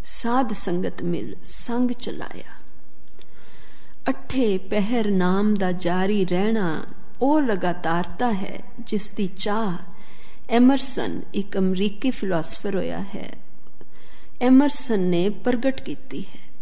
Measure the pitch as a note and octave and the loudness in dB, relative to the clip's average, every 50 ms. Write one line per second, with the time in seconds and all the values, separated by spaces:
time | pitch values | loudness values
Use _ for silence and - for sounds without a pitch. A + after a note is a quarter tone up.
0 | - - - - - A#3 A#3 B3+ C4+ A3 A3 F#3 - - F3 F3+ F#3 F3+ F3 - | -2 -2 -2 0 0 2 2 2 2 2 0 0 0 0 0 0 0 0 0 0
1 | - F3 F3 D3 - - G2+ - - - - - - - A#3 A#3+ B3+ B3 B3 - | 0 0 0 0 0 -2 -2 -2 -2 -2 -2 -2 -2 -2 0 0 2 2 2 0
2 | - - - - D3 - - - - - - - - - - - - - - - | -2 -2 -2 -2 -2 -2 -2 -2 -2 -2 -2 -2 -2 -2 -2 -2 -2 -2 -2 -2
3 | - - - - - - - - - - - - - - - - - - - - | -2 -2 -2 -2 -2 -2 -2 -2 -2 -2 -2 -2 -2 -2 -2 -2 -2 -2 -2 -2
4 | - - C4+ C4+ - - C4+ C4 C4 G#3+ G3 F#3+ F#3 G3+ G#3+ G#3 G3 G#3 B3 A#3+ | -2 -2 -2 -2 -2 -2 0 0 0 2 0 0 0 0 0 0 0 2 0 0
5 | A3 G#3 G3+ F#3+ F3+ F3+ F#3 G3 G#3 G#3+ G#3 G3 G3 F3+ F3+ F3+ - F3 F3 F#3 | 2 2 2 2 2 2 2 2 2 2 2 2 0 0 0 0 0 0 0 0
6 | F#3 G3 G#3+ G#3 F#3+ F3 F3+ F3+ G3 G#3+ A3+ A3+ G3 E3+ D#3 - - - - - | 0 0 2 2 2 2 0 0 2 2 0 0 0 0 0 -2 -2 -2 -2 -2
7 | - - - - A#3+ C4+ D4 D#4 D4 B3 G#3 F#3 F3+ F3+ E3+ F3 - D#3+ E3 E3+ | -2 -2 -2 0 2 2 2 2 2 2 0 0 0 0 -2 0 0 0 0 0
8 | F#3 F3+ F3 F3 B3 B3 A3 F#3+ F#3+ - - - - - - - A3+ - - G#3 | 0 -2 -2 0 0 0 0 0 0 -2 -2 -2 -2 -2 -2 -2 -2 0 0 0
9 | G3 - - - G#3 F3+ F#3 - - G#3 G3+ A3 A3+ G3+ E3+ E3+ - - - - | 0 0 0 0 0 0 0 0 0 0 0 0 0 0 0 -2 -2 -2 -2 -2
10 | - - - - - - - - - - A3+ A#3 B3 B3+ C#4 C4 C4 - - - | -2 -2 -2 -2 -2 -2 -2 -2 0 2 4 6 6 6 4 4 0 0 -2 -2
11 | B2 G#2 - - - - - G#3 G3 G3+ - G3 F#3+ F#3 F#3 F3+ G3 G#3+ G3+ - | -2 0 -2 -2 -2 -2 0 0 0 0 0 2 2 2 2 2 0 0 0 0
12 | - C4 B3 - - F#3+ F3+ E3 D#3 - - - - G#3 G3 F#3 E3+ E3+ E3+ E3+ | 0 0 0 0 0 0 0 0 0 -2 -2 -2 -2 -2 -2 0 -2 -2 -2 -2
13 | F#3+ G3 - - - - - - - - - - - - - - - - - - | -2 -2 -2 -2 -2 -2 -2 -2 -2 -2 -2 -2 -2 -2 -2 -2 -2 -2 -2 -2
14 | - - - - - - - - B3 B3 C4 C4 C#4+ C#4+ C4+ - - - A3+ G3 | -2 -2 -2 -2 -2 -2 -2 0 4 6 6 6 6 6 2 0 0 0 0 2
15 | F#3 F3+ F3 E3+ F3 G3+ G#3+ - - B3+ B3 A#3 A#3+ C4+ C4 C4 - - D#3 - | 2 2 2 2 2 2 0 0 0 0 0 2 2 0 0 0 -2 -2 -2 -2
16 | - - - C#3+ F#3+ - - - - - - - | -2 -2 -2 -2 -2 -2 -2 -2 -2 -2 -2 -2